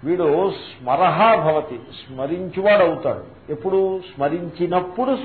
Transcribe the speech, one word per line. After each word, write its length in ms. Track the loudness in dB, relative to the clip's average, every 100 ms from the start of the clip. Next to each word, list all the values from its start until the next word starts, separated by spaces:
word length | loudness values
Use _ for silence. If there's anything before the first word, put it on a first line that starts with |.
వీడు 460 | -2 0 2 2 0
స్మరహ 840 | -2 -12 -12 -2 2 2 4 4
భవతి, 440 | 4 4 0 -2 -10
స్మరించువాడవుతాడు. 1700 | -14 -20 -16 -8 -4 -4 -6 -2 4 6 4 2 -4 -6 -10 -20 -12
ఎప్పుడు? 480 | -6 0 0 0 -2
స్మరించినప్పుడు 1160 | -8 -4 -2 -2 -8 -4 0 0 -2 -4 -2 -2